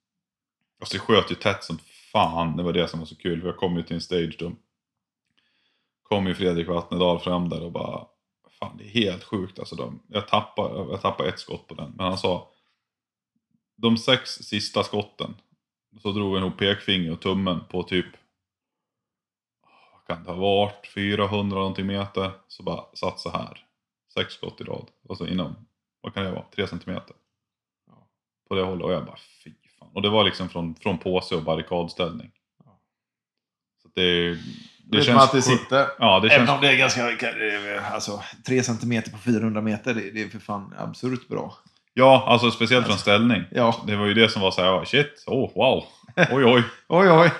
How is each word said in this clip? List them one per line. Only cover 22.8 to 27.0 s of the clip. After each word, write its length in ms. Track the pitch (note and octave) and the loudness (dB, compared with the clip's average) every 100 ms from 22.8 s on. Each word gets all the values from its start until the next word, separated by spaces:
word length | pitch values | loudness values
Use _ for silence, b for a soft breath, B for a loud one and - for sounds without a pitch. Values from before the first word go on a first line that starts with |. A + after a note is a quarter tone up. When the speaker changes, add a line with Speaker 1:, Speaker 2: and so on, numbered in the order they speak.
| - | -10
Speaker 1:
satt 260 | - F#2 - | -8 -8 -8
så 100 | - | -10
här. 280 | F2 - - _ _ _ _ _ | -8 -10 -16 _ _ _ _ _
Sex 200 | - F#2 | -6 -6
skott 260 | - - - | -4 -4 -4
i 40 | |
rad. 220 | - - - _ - | -10 -10 -12 _ -14
Och 80 | F#2+ | -10
så 100 | E2 | -4
inom, 300 | F#2 D#2 - - _ _ _ | -4 -4 -8 -18 _ _ _
vad 140 | - | -12
kan 100 | G2+ | -6
det 60 | F#2+ | -6
vara, 140 | F#2 - | -6 -10
tre 120 | - F#2+ | -6 -6
centimeter. 500 | F2 - F#2 | -6 -10 -10